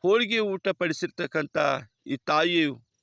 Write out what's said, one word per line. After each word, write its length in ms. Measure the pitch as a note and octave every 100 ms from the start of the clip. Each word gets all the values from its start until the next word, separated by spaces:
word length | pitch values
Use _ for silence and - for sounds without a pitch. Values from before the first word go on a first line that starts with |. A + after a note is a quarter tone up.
ಹೋಳಿಗೆ 380 | F3+ A3 A3+ A3+
ಊಟ 280 | G#3+ F#3+ G3
ಪಡಿಸಿರ್ತಕ್ಕಂಥ 880 | F#3 F3 D#3+ F3 - E3+ D#3+ D3 D#3+ D3 C3 A#2+ _ -
ಈ 100 | C3
ತಾಯಿಯು 680 | - D3+ E3+ E3+ D3+ A#2+ _ _